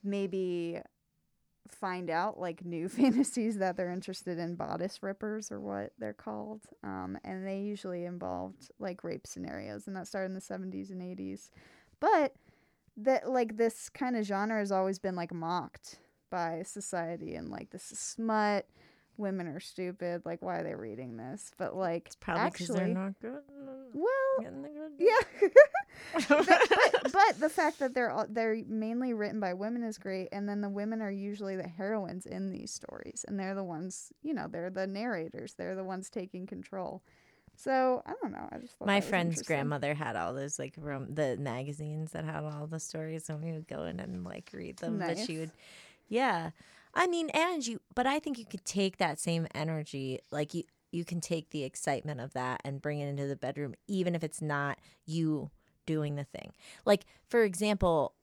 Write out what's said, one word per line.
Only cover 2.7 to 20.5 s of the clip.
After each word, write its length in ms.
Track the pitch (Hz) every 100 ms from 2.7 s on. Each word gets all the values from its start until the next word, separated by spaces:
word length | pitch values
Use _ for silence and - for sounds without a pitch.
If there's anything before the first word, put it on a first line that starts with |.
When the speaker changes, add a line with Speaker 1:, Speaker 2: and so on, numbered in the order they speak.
| 170 180
Speaker 1:
<laughs> 0 |
fantasies 680 | - 262 233 269 - 220 208
that 200 | 190 180
they're 120 | 180
interested 480 | 180 190 185 - 170
in, 180 | 170 175
bodice 460 | - 165 185 -
rippers 500 | 196 196 214 214 208
or 80 | 202
what 340 | 202 202 214 _
they're 160 | 220
called. 480 | 208 - 214 214 220 - -
Um, 340 | 202 190 185 190
and 240 | - 190 190
they 140 | 196
usually 440 | 202 208 190 175 175
involved, 640 | 175 180 - - 190 - -
like, 240 | 196 185
rape 220 | 170 - -
scenarios, 600 | 180 - - 101 104 208
and 80 | 190
that 120 | 185
started 200 | 196 185
in 60 | 190
the 60 |
seventies 500 | - 190 190 190 196
and 100 | 185
eighties. 480 | 180 180 - 196 - - - - _ _
But 360 | 339 392 294 - _ _ _ _ _ -
that, 300 | 220 262 -
like, 300 | 254 233 214
this 320 | 233 226 -
kind 260 | - 254 240
of 80 | 208
genre 340 | 196 208 220
has 120 | 202
always 280 | 190 190 190
been, 160 | 190 185
like, 180 | 170
mocked 640 | 175 165 175 143 - - - _ _ _
by 320 | 180 170 165
society 680 | 185 - 196 185 165 170 160 82
and, 140 | 80
like, 220 | - -
"This 200 | 190 -
is 60 | -
smut, 680 | - - 226 214 208 202 - _ - _ _ -
women 300 | 208 190 175
are 120 | 151
stupid, 640 | - - 180 180 180 175 170
like, 160 | 170
why 140 | 180